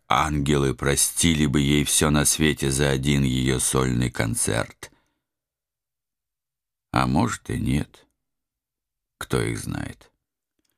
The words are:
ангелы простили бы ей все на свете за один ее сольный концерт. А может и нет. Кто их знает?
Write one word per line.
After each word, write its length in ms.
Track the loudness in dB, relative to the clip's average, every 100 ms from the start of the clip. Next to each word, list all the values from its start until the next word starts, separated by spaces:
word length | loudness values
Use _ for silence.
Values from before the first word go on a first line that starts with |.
| -2
ангелы 680 | 0 2 0 2 2 2
простили 720 | 0 0 0 0 2 2 4 2
бы 160 | 2
ей 220 | 2 2
все 260 | 2 0 2
на 160 | 2 2
свете 460 | 2 2 0 0
за 180 | 0 0
один 340 | 0 0 2
ее 360 | 2 0 0 0
сольный 500 | 0 0 0 0 -2
концерт. 840 | -2 -4 -2 -2 -2 -4 -10 -20 _ _ _ _ _ _ _ _ _ _ _ _ _ _ _ _ _ _ _ _
А 140 | -2 2
может 440 | 2 0 -4 -8
и 100 | -6
нет. 480 | -2 -2 -2 -10 _ _ _ _ _ _ _ _ _ _ _ -16
Кто 240 | -6 -4
их 180 | -4 -6
знает? 520 | -8 -8 -10 -14 -20 _ _ _ _ _ _